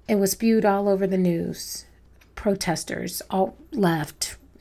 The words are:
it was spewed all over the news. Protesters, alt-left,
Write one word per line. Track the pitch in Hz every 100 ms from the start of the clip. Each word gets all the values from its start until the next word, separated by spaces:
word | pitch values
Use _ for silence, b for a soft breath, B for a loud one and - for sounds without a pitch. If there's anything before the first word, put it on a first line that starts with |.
| -
it | 214
was | 196
spewed | - 226 220
all | 214 196 202
over | 196 196
the | 185
news. | 180 170 175 - - - - - - - _ -
Protesters, | 214 196 185 160 - 170 180 - -
alt-left, | 190 190 - - 277 185 165 147 - - - - -